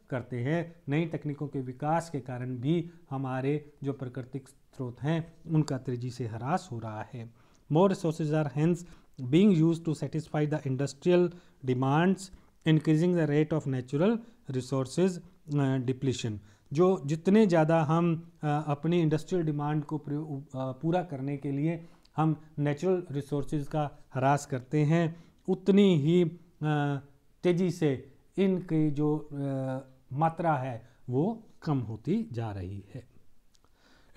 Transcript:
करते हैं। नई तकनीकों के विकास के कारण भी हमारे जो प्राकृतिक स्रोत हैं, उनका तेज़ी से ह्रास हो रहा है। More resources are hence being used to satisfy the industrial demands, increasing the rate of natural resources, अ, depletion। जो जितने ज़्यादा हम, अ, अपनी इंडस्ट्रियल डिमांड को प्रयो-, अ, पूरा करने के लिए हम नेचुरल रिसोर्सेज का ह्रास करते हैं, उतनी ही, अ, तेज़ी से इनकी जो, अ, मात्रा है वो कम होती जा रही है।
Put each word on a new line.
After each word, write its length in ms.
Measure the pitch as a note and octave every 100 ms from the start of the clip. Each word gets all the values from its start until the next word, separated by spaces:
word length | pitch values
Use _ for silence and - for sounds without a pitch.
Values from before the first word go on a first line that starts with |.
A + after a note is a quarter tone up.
| -
करते 300 | B2+ - B2
हैं। 360 | B2+ E3+ E3 - -
नई 160 | D3+ E3
तकनीकों 420 | E3+ D3+ C#3+ D3
के 140 | C#3+
विकास 480 | B2+ B2+ D3 E3 E3
के 100 | C#3
कारण 380 | B2+ B2 B2+ A#2+
भी 320 | C3+ E3+ E3+ - -
हमारे 640 | C3+ C3 C3 C3+ D3 D3 -
जो 100 | C#3
प्राकृतिक 540 | - B2+ C3 B2 C3+ -
स्रोत 540 | _ _ - B2 A#2+
हैं, 300 | C#3+ E3 E3 - E3
उनका 300 | D#3 D3 D#3+
तेज़ी 320 | - A#2+ B2
से 180 | A#2 A#2
ह्रास 420 | A2 B2+ F3+ -
हो 80 | A#2
रहा 280 | A2+ G#2+ G#2
है। 200 | B2 A#2 - _ _ -
More 220 | D3+ G3 F3+
resources 380 | E3 D#3 D3+
are 160 | D#3 D3 D3
hence 200 | E3 F3 - - - - B2+
being 300 | D#3+ G#3 E3
used 220 | D#3+ E3 E3
to 60 | C#3+
satisfy 460 | C#3+ D#3 - D3+ D3+
the 120 | D3+ C3+
industrial 600 | C3 C#3+ - F3+ F3 F3 - - - C3
demands, 560 | B2+ C3 D3+ F3+ F#3 - - - _ D#3+
increasing 480 | D#3 D#3+ D#3 F3+ F3
the 140 | D3
rate 240 | D3 D#3
of 140 | D#3 C#3
natural 500 | C3 B2 C#3+ F#3+ A#3 - - -
resources, 680 | C3 B2 C3+ B2 - F#3 F3 - _ D3+ C#3+
अ, 180 | C3+ C3+
depletion। 600 | B2 B2+ C3+ B2 A#2+ G#2 - _ -
जो 280 | C#3 F3+ F#3 C#3
जितने 420 | D#3+ F#3+ G#3+ G#3
ज़्यादा 360 | E3 D#3 E3
हम, 480 | D3 E3 E3+ E3 - -
अ, 200 | D3+ D3 D3+
अपनी 340 | C#3+ E3 F3
इंडस्ट्रियल 440 | D#3 D3+ - F#3 D#3
डिमांड 380 | D3 D3 D3+
को 140 | C#3+ D3+
प्रयो-, 440 | C#3+ D3 D#3 C#3
अ, 300 | D3 C3 C3
पूरा 320 | B2+ D#3+ F3+
करने 340 | F3 B2+ C#3 C#3
के 140 | C#3+
लिए 340 | C#3 D#3 E3 E3 - _ -
हम 240 | D#3 D3+ - -
नेचुरल 440 | C#3+ D3 F#3 F3+ F3+
रिसोर्सेज 560 | C#3 - C#3+ C3+ D3 C#3
का 240 | D3+ C#3+ - - B2+
ह्रास 300 | C3 C#3+ -
करते 340 | B2+ - D3+
हैं, 440 | D3 E3+ D#3+ E3 - _ -
उतनी 480 | F#3 - G3 G3+ D#3+
ही, 260 | D3 F3+
अ, 720 | E3 E3+ - - D3+ D3 C#3+ C#3 - _ _ _
तेज़ी 280 | F3+ F3 F#3
से 400 | - D3+ B2 - - _ -
इनकी 540 | G3 F#3 - D#3+ D3+
जो, 380 | C#3+ D3+ D3+ -
अ, 40 | C#3+ C#3 C3+ C3 C3 - - -
मात्रा 440 | C3 D#3+ E3 E3+ C#3+
है 320 | C3 A#2 - _ -
वो 340 | B2 F#3+ A3+ - -
कम 180 | D#3+ C#3
होती 480 | A2 A2+ C#3+ A3 A3+
जा 200 | A#2 A2+
रही 340 | F#2+ F2+ G2 -
है। 140 | B2+ - - - - _ _ _ _ _ - _